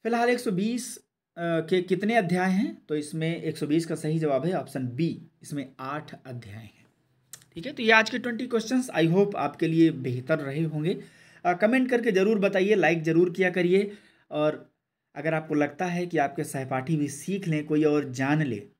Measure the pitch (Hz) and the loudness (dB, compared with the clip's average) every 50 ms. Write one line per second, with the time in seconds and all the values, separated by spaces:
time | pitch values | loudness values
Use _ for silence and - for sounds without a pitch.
0 | _ 226 233 233 240 240 247 240 - 233 190 170 196 226 240 240 - - - - | _ -2 0 2 2 2 0 0 0 -2 0 0 0 0 -2 -4 -6 -10 -14 -16
1 | _ _ _ _ _ _ _ - 170 170 165 160 160 160 185 185 180 180 185 175 | _ _ _ _ _ _ _ -6 -2 0 0 0 0 2 0 0 2 0 -2 0
2 | 208 208 233 233 202 165 180 180 185 190 185 196 254 330 320 - _ - 151 151 | 0 2 2 2 2 2 0 2 2 2 2 2 0 0 -4 -10 _ -4 -4 -4
3 | 147 - - 160 160 160 170 - - 160 156 - 151 139 147 165 165 - 165 - | -4 -4 -4 -2 -2 -2 -2 -2 -4 -6 -4 -4 -2 0 2 0 0 -2 -6 -4
4 | - 156 156 160 156 151 135 127 143 175 190 160 - - - 135 131 120 117 131 | -2 -2 0 0 0 0 0 0 0 0 -2 -2 -4 -6 -8 -6 -6 -6 -2 -2
5 | 165 165 - - - - _ _ - - 151 143 131 - - - 131 135 143 151 | -2 -2 -2 -6 -14 -20 _ _ -14 -10 -10 -10 -10 -10 -14 -12 -10 -8 -8 -8
6 | 151 - - - _ 131 127 120 113 98 101 110 110 104 _ _ _ _ _ _ | -10 -12 -20 -18 _ -14 -14 -14 -14 -14 -16 -16 -18 -20 _ _ _ _ _ _
7 | _ _ _ _ _ _ - - - _ _ 165 165 254 294 - 233 220 226 220 | _ _ _ _ _ _ -20 -20 -20 _ _ -12 -10 -10 -6 -2 4 6 6 6
8 | 220 220 254 247 - 240 233 220 262 - 240 220 214 - 254 254 247 - - 165 | 4 2 -4 -6 -4 -6 -6 -6 -6 -2 -2 -2 0 0 0 0 0 0 0 2
9 | 160 165 170 196 202 202 202 - 139 147 - - 165 160 160 165 165 160 147 127 | 2 4 6 4 4 2 2 -2 -4 -4 -2 -2 -2 0 4 6 6 4 4 0
10 | 127 131 123 127 127 - 160 151 143 139 135 156 165 156 151 151 151 175 196 - | -4 -4 -4 -4 -2 -2 -2 -2 -2 -6 -4 -2 -4 -2 -2 -2 -2 -2 -4 -4
11 | - - _ - - - - - - 175 180 175 214 214 254 262 254 - 254 233 | -8 -18 _ -20 -20 -20 -20 -4 -2 -2 0 2 2 2 4 2 2 2 0 2
12 | - - 180 185 190 208 226 202 190 196 180 190 190 202 214 202 156 156 170 170 | 2 2 2 4 4 4 4 4 2 2 2 2 4 4 4 4 4 4 2 2
13 | 156 165 156 165 180 180 170 190 185 180 175 185 175 175 180 196 208 202 - - | 0 2 4 4 4 4 2 0 0 0 2 2 2 4 4 2 2 0 -6 -14
14 | _ _ _ _ _ _ 151 151 151 151 143 123 - _ _ _ _ _ _ _ | _ _ _ _ _ _ -4 0 0 0 0 -2 -14 _ _ _ _ _ _ _
15 | _ _ _ 139 143 160 160 156 160 - - 147 147 135 131 - 185 180 170 175 | _ _ _ -6 -2 -2 -2 -2 -2 -2 0 0 0 0 -2 -4 -4 -4 -2 -4
16 | 180 175 175 151 139 - - - 151 - - 139 131 127 135 131 131 147 165 147 | -4 -2 0 0 0 0 -2 -6 -8 -6 -6 -8 -6 -4 -4 -4 -2 0 0 0
17 | 147 143 - - - - 190 196 190 165 156 151 151 156 151 151 156 151 147 147 | 0 -2 -4 -10 -6 -6 -6 -4 -2 -2 -2 -2 -2 0 2 2 4 4 2 2
18 | 139 131 123 123 135 135 151 156 156 135 113 101 101 - _ | 0 -2 -4 -2 0 0 2 0 0 -2 -4 -8 -10 -16 _